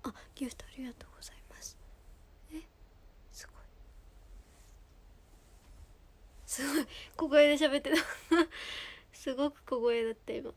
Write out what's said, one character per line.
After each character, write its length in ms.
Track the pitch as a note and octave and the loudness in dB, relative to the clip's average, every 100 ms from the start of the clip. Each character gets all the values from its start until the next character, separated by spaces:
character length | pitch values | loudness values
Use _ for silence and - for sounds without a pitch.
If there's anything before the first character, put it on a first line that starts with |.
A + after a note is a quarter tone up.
| - | -12
あ、 40 | - - | -14 -20
ギ 140 | - B3+ | -10 -10
フ 80 | - | -10
ト 100 | - | -18
あ 40 | - | -12
り 100 | B3+ | -12
が 80 | |
と 120 | - - | -12 -20
う 60 | - | -18
ご 60 | |
ざ 120 | - | -20
い 20 | - - | -20 -20
ま 100 | - | -18
す。 160 | - - - - - - - - - | -18 -18 -20 -20 -20 -20 -20 -20 -16
え、 160 | D#4 - - - - - - - | -16 -16 -20 -20 -20 -20 -20 -20
す 140 | - - | -20 -20
ご 80 | |
い。 20 | - - - - - - - - - - - - - - - - - - - - - - - - - - - - - - | -20 -20 -20 -20 -20 -20 -20 -20 -20 -20 -20 -20 -20 -20 -20 -20 -20 -20 -20 -20 -20 -20 -20 -20 -20 -20 -20 -20 -20 -10
す 200 | - C#4 | -6 0
ご 120 | D4+ | 0
い。 60 | B3+ - - - | -2 -10 -14 -6
小 140 | D#4+ | 6
声 260 | D4 D4 D4 | 8 8 8
で 80 | |
喋 140 | D4+ C#4+ | 2 2
っ 40 | |
て 100 | C4+ | 2
た。 60 | D#4+ - - - E4 D#4+ | 0 0 -10 2 4 4
<laughs> 640 | - - - - - - | 0 -12 -10 -12 -16 -20
す 220 | - - B3+ | -10 -6 -2
ご 160 | D4 | -2
く 100 | C#4+ | -2
小 200 | - C4 | -6 0
声 220 | A#3 A#3 | 2 2
だ 60 | A3+ | 0
っ 40 | A3+ | -4
た、 180 | - | -6
今。 180 | - C#4 | -6 -8